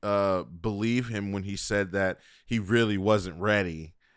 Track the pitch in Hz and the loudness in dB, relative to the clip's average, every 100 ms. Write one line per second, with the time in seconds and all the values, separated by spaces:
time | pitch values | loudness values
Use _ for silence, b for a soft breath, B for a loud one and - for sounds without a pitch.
0 | 104 101 98 92 62 85 110 101 113 123 | -2 2 2 0 -4 -6 -4 -2 0 0
1 | 120 107 101 98 98 98 - 104 95 98 | -2 -4 -4 -4 -6 -6 -2 0 0 0
2 | 95 - b b b 117 95 117 110 101 | 0 -2 b b b -4 2 4 4 2
3 | 98 107 92 80 104 104 92 80 80 - | 4 2 0 -4 2 2 0 -4 -12 -18
4 | _ | _